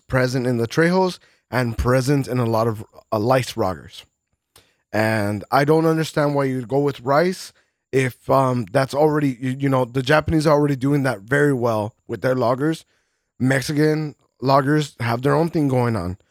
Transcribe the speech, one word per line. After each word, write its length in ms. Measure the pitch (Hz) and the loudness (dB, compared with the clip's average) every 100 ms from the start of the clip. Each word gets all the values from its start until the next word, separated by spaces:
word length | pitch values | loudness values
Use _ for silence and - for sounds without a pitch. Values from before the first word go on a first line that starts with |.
| - | -4
present 400 | 131 127 131 123 | -2 0 -2 -2
in 100 | 120 | -2
the 100 | 117 | -2
Trejos 520 | - 170 185 185 - _ _ - | 2 2 2 0 -4 _ _ -6
and 260 | 120 120 110 | -2 -2 -2
present 500 | 120 131 127 143 123 | 0 2 2 0 0
in 120 | 123 | -2
a 60 | 113 | 0
lot 220 | 110 117 | 0 0
of, 160 | 107 - - - | -4 -10 -16 -6
uh, 80 | 110 | -2
light 340 | 117 131 123 113 | 2 0 0 -4
lagers. 500 | 95 78 - - - _ _ _ _ _ _ _ _ | -4 -4 -12 -20 -20 _ _ _ _ _ _ _ _
And 520 | 107 110 110 101 104 - | -2 0 0 -2 -4 0
I 140 | 135 147 | 0 4
don't 200 | 160 160 | 2 2
understand 480 | 160 156 156 147 | 0 -2 -2 0
why 120 | 143 135 | 0 -2
you'd 220 | 127 107 | -2 -2
go 120 | 139 | 0
with 220 | 143 131 | 0 -2
rice 520 | 123 143 180 185 - _ _ _ - | 0 2 2 -2 -12 _ _ _ -4
if, 360 | 135 131 - - | -2 -2 -4 0
um, 360 | 135 131 123 101 | 2 2 0 -2
that's 240 | 135 131 143 | -2 -2 2
already, 420 | 156 151 143 117 | 2 2 0 -2
you, 120 | 131 | -6
you 180 | 135 139 | -2 0
know, 160 | 131 123 | 0 0
the 160 | 131 | -2
Japanese 460 | 127 151 151 160 156 | 0 0 2 0 2
are 60 | |
already 220 | 147 147 135 | 2 2 0
doing 280 | 139 147 | 0 0
that 180 | 135 104 | 0 -4
very 320 | 107 143 147 | -2 2 2
well 400 | 127 117 107 104 - - | 2 0 -2 -4 -8 -12
with 140 | 117 | -4
their 140 | 131 127 | -2 0
lagers. 500 | 117 131 156 160 - _ _ _ _ - | 0 0 -2 -4 -10 _ _ _ _ -4
Mexican 760 | 127 135 131 147 156 156 151 - _ - | 0 0 0 0 0 0 -4 -12 _ -6
lagers 580 | 127 139 135 151 143 - | 2 2 2 0 -2 -6
have 200 | 117 120 | -4 -2
their 140 | 139 147 | 0 0
own 140 | 170 | 0
thing 180 | 165 139 | 0 0
going 280 | 127 120 110 | 2 0 -2
on. 220 | 87 95 _ | -4 -8 _